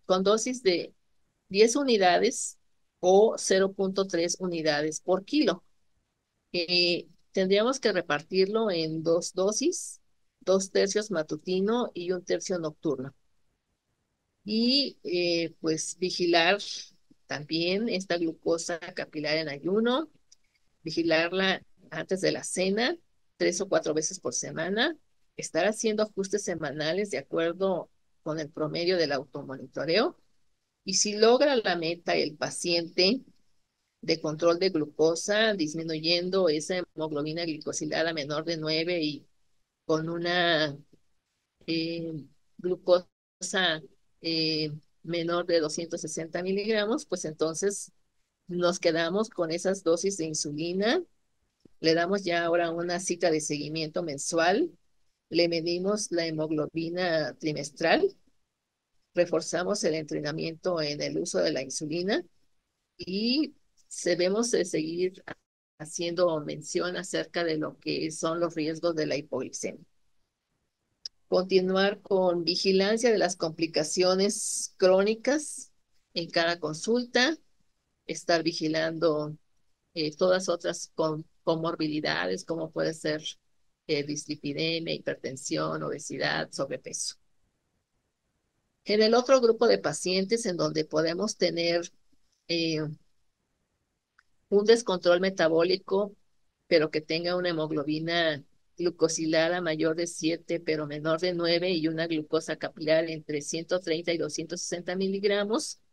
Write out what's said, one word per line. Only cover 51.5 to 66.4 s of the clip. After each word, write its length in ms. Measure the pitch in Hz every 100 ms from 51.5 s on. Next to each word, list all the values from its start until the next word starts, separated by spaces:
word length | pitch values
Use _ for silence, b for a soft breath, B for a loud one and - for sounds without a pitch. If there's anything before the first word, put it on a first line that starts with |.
| _ _ _
Le 140 | 160
damos 280 | 165 175 202
ya 220 | 190 170
ahora 260 | 170 170 170
una 300 | 170 175 175
cita 300 | 180 175 180
de 100 | 156
seguimiento 640 | 151 147 147 160 156 180
mensual. 680 | 170 139 - 165 165 208 339 - _ _ _ _ _
Le 200 | 160 170
medimos 640 | 170 170 175 190 208 -
la 140 | 170 165
hemoglobina 1080 | 156 156 156 143 160 165 175 180 160 151
trimestral. 800 | - 160 147 143 - 165 233 392 - _ _ _ _ _ _ _ _ _
Reforzamos 680 | 175 175 165 165 170 185 208
el 120 | 180
entrenamiento 840 | 156 151 156 147 156 160 160 190 170
en 220 | 151 147
el 160 | 147 156
uso 200 | 175 190
de 120 | 170
la 100 | 147
insulina 600 | 135 - 151 165 185 277 - _ _ _ _ _ _ -
y 580 | 175 190 233 269 302 - _ _ _ -
debemos 480 | 175 175 180 208 233
de 120 | -
seguir 600 | 180 160 156 170 185 185 - - _ _ _ -
haciendo 600 | 156 - 170 170 180 156